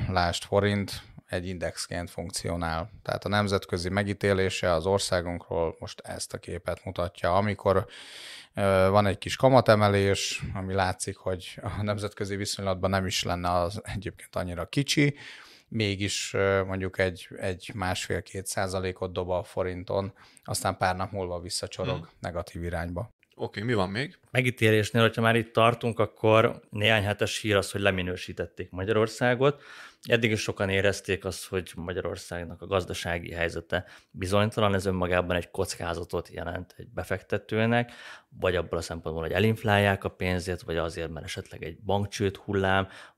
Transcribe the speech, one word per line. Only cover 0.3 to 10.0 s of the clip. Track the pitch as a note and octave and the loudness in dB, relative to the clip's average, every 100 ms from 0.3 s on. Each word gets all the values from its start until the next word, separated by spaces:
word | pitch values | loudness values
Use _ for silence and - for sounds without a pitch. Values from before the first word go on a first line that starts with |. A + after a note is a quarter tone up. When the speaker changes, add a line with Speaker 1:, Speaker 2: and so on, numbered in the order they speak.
| - | 0
Speaker 1:
forint, | - G2 G2+ G2+ F#2+ - - - - | 2 2 4 0 -2 -8 -14 -20 -6
egy | F#2 F2+ | -6 -4
indexként | F2+ E2 - - F2 F2 | -6 -6 -6 -8 -6 -6
funkcionál. | - F2 - G2+ F2 E2 D#2+ G2 - | -8 -8 -6 -4 -2 -2 -2 -6 -8
Tehát | - - G2 | -4 -4 0
a | |
nemzetközi | G#2 G2+ G2 - F#2 F2+ | 0 2 0 0 -4 0
megítélése | G2 G2+ G2 G2+ F#2+ F#2 - F#2 | 0 0 0 2 4 2 2 2
az | E2 F#2 | 2 2
országunkról | G2 - F#2 F2 F2 - E2+ E2 - | 2 2 0 0 -6 -4 -2 -2 -4
most | F2+ - | -12 -14
ezt | - F2 - | -12 -10 -8
a | - | -10
képet | - F2 - F2 - | -8 -8 -6 -6 -6
mutatja. | F2+ F2 - F2 F#2+ | -4 -4 -2 2 2
Amikor, | G#2 G2 G2+ F#2+ - - - - - - - - | 2 2 4 4 2 -12 -18 -16 -16 -18 -12 -2
ö, | G2 F#2+ F#2+ | 4 6 6
van | G#2 G2+ | 6 4
egy | F#2 | 0
kis | - - | -4 4
kamatemelés, | C3 C3 A2+ G#2+ G#2 G2+ | 6 8 8 6 8 6